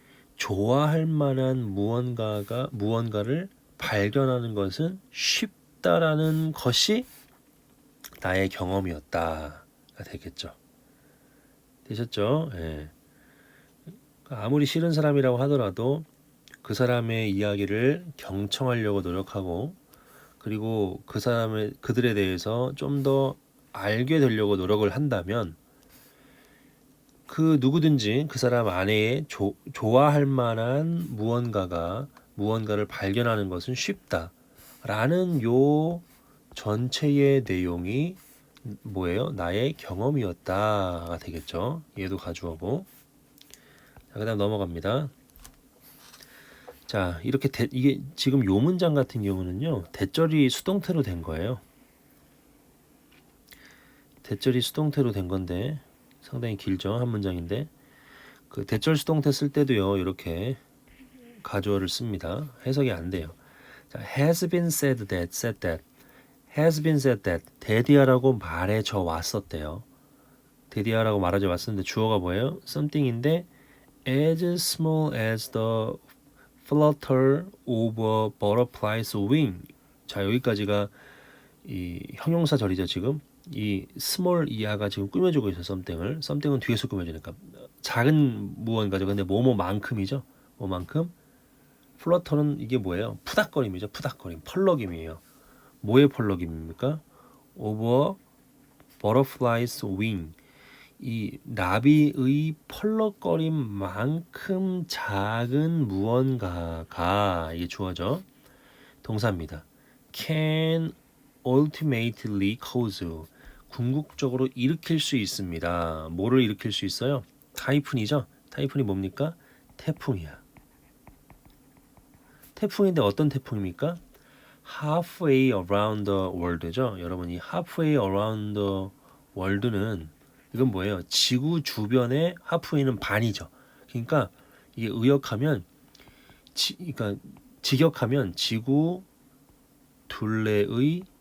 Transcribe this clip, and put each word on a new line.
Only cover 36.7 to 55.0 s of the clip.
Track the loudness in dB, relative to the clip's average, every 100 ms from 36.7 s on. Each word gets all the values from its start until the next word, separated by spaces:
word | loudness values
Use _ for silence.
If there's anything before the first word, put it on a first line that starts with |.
| -2 -2 0 2 4 6 4 2
내용이 | -2 -2 -2 -2 -2 -4 -6 -18 -20 _ -16 -14 -12
뭐예요? | -10 -4 -2 0 -2
나의 | -4 -4 0 -2
경험이었다가 | -4 -8 -4 0 0 -2 -4 -4 0 0 0 -2 -4 -6 -8
되겠죠. | -8 -12 -8 -6 -4 -6 -10 -8
얘도 | -6 -6
가주어고. | -8 -10 -8 -8 -4 -4 -6 -18 -20 _ _ _ -20 -20 -20 -20 -20 -20 -16
자, | -8
그다음 | -4 0
넘어갑니다. | 0 0 -4 -4 -2 -2 -2 -8 _ -20 -20 -20 _ _ -20 -20 -20 -20 -20 -20 -20 -20 -20 -20 -6
자, | -2 -2 -2
이렇게 | -2 -2 -2
대-, | -2 -2
이게 | 2 2 2 -4 -4
지금 | 0 2 4
요 | 4
문장 | 2 2 2
같은 | 2 0 -2
경우는요, | -2 -2 -4 -4 -4 -4 -6
대절이 | -4 -4 2 2 4 4
수동태로 | 2 -2 -2 0 0
된 | 0 -2
거예요. | -4 -4 -2 -4 -10 _ _ _ _ _ _ _ _ _ _ _ _ _ _ _ _ _ -20 -20 -20 -20 -20 _ _ _
대절이 | -8 -2 2 2
수동태로 | 0 -2 0 2